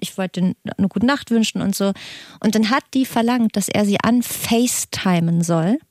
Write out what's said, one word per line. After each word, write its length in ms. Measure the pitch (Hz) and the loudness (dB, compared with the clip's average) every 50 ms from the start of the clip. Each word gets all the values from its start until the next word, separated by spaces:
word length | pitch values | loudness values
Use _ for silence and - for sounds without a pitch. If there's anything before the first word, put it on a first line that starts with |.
ich 160 | - - - | -6 -8 -6
wollte 220 | - 190 180 - 180 | -6 -6 -6 -2 -2
n-, 140 | 180 185 - - - - - | 0 0 -2 -4 -8 -10 -2
eine 100 | - 196 | -2 -2
gute 180 | 190 - 196 220 | 0 0 0 0
Nacht 240 | 254 285 285 - - | 2 0 -2 -2 0
wünschen“ 300 | 233 226 220 - - 190 | 0 2 2 0 -2 -2
und 140 | - 196 196 | -2 -2 -2
so. 180 | - 196 196 196 - - - - - - - - - | 0 0 -2 -2 -4 -10 -16 -18 -18 -20 -20 -8 -2
Und 160 | - 220 202 | -2 0 2
dann 160 | 220 220 208 | 2 2 2
hat 120 | 254 302 - _ - | 0 0 -2 _ -2
die 100 | 262 262 | -2 -2
verlangt, 500 | - - 233 226 233 247 247 226 214 - | 0 0 0 0 2 2 2 0 0 0
dass 140 | 208 190 - | -2 -4 -2
er 160 | - 208 208 | 0 0 2
sie 140 | 202 202 - | 2 2 2
anfacetimen 1400 | - 226 240 247 233 - - - - - 226 226 247 240 - - - - - - - 190 180 170 170 165 170 170 170 | 2 2 2 2 0 -2 -6 -8 -2 0 2 2 2 2 0 -4 -6 -6 -8 -2 0 2 2 2 2 2 2 2 2
soll 340 | 165 170 165 160 185 240 311 - _ | 2 2 2 2 2 0 -2 -4 _